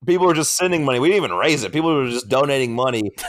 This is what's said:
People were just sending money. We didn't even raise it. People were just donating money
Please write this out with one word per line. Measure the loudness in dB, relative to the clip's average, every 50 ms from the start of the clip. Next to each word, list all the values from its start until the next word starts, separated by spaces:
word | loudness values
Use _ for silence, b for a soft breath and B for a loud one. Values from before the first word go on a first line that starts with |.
| -2
People | 0 2 4 4
were | 4 4
just | 2 0 -2 -2
sending | 0 0 0 0 0 0
money. | 0 0 2
We | 2 2
didn't | 2 2 0
even | 0 -2
raise | 0 2 2 0 0 -2
it. | -4
People | -4 -2 0 0 0
were | 0 0 -2
just | -4 -6 -4 -2
donating | 0 0 2 2 0 -2 -2 -2 -2
money | -2 -2 -2 -2 -2 -4 -4 -6 -10 -12